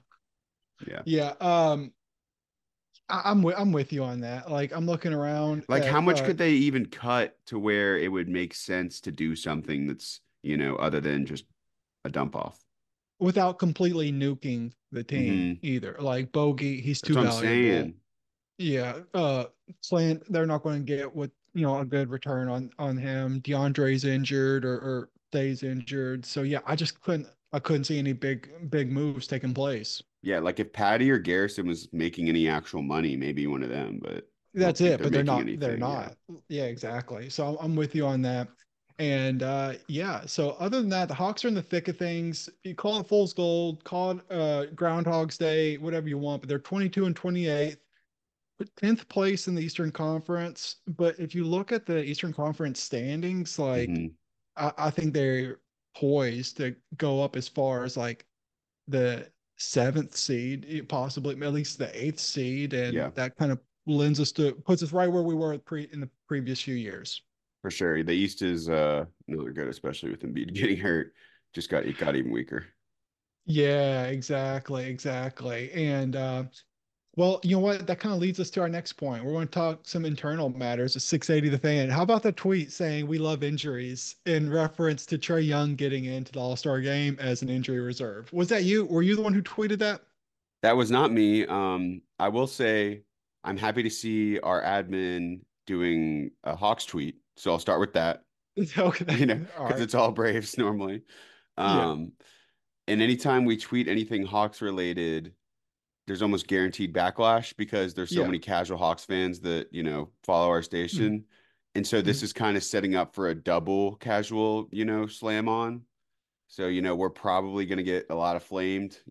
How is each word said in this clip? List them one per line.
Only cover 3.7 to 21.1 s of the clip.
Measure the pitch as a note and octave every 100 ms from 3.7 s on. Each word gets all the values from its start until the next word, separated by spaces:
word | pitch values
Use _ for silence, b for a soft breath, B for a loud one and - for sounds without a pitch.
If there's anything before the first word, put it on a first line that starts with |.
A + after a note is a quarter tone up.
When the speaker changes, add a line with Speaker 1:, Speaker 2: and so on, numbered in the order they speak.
Speaker 2:
with | D3+ C3+
you | C#3+
on | B2+ B2
that. | A#2+ B2 D#3+
Like, | C#3+ C#3+
I'm | E3 E3+
looking | E3 F3
around | D3+ D3 D3+ D3+ D3+ -
Speaker 1:
Like, | C3+
Speaker 2:
at, | C3+
Speaker 1:
how | D3
much | F3 D3+
Speaker 2:
uh, |
Speaker 1:
could | C3+ E3+
they | E3+
even | C#3+ C#3+ C3 A2
cut | - A#2+ B2 G#2+ - -
to | A2
where | G#2 G#2 G2+ F2+
it | F2+
would | F#2+ F2
make | F2+ F2
sense | - - F2+ F2+ -
to | F#2+
do | C#2+ D#2+ D#2+
something | D#2+ D2+ D#2 C#2+ C#2+
that's, | C2+ - - _ _
you | D2+ D2
know, | C2+ C2
other | D2+ D2+
than | D2 C#2+ C2+
just | C#2 - _ _ _ _ _
a | C#2
dump | C#2+ C#2 -
off? | - - _ _ _ _ _ -
Speaker 2:
Without | F3+ F#3+ F#3 F3+
completely | F3 D#3 F3+ E3+ D3
nuking | C#3 C#3 C3+ C#3 A#2+ A#2 - -
the | A#2+
team | A#2+ - A#2+ F#2+ F2+
Speaker 1:
Mm-hmm. | F2
Speaker 2:
either. | D#3 B2+ F#2+ -
Like, | C#3 B2+ C3
Bogey, | D3+ D3 C3 C#3+ C3
he's | B2+ C#3
Speaker 1:
That's | -
Speaker 2:
too | C#3
Speaker 1:
what |
I'm | A#2
Speaker 2:
valuable. | A#2
Speaker 1:
saying. | A2+ A#2+ A#2+ E2+ D2+ - _ _ _ _ _ -
Speaker 2:
Yeah, | E3+ C3 B2 C#3 F3+
uh, | F#3 D3+ C3 A#2+ _ - -
Slant, | - F3 D#3+ D#3 -
they're | E3+ D#3+
not | D3+
gonna | D3+ D3
get | C#3 C#3 C#3